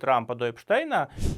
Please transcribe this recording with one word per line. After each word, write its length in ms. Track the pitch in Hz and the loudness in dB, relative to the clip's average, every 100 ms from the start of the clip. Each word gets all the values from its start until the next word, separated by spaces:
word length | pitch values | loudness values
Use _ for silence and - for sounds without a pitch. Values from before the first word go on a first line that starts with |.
Трампа 340 | 135 123 117 | 2 2 0
до 100 | 123 | -4
Епштейна, 640 | 120 113 - 226 320 220 139 - - | -4 -4 0 0 2 -2 -2 -4 -4